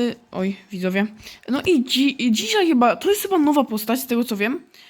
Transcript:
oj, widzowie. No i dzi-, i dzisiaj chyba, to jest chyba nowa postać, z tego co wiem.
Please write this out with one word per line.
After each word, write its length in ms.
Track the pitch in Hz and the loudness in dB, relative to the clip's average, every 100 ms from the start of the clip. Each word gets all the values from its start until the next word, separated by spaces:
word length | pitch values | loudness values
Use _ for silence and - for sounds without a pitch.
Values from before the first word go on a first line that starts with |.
| 240 226 _ | -2 -4 _
oj, 240 | - 190 196 - | -6 -4 -6 -10
widzowie. 340 | 190 185 190 214 214 - - - | -6 -2 0 -2 -6 -20 -16 -6
No 140 | 269 381 | -2 2
i 180 | 330 | 2
dzi-, 320 | 233 - 277 - | 2 0 0 0
i 140 | 240 | 0
dzisiaj 340 | 220 427 427 349 | 0 0 2 2
chyba, 300 | 247 240 233 | 4 4 2
to 140 | 339 | 0
jest 120 | 403 | 0
chyba 160 | 392 381 | 0 2
nowa 260 | 294 294 | 2 2
postać, 360 | 247 214 214 240 | 0 -2 -4 -4
z 60 | - | -2
tego 180 | 233 | -2
co 120 | 240 208 | -2 -2
wiem. 260 | 208 330 - - - | -2 -4 -10 -20 -20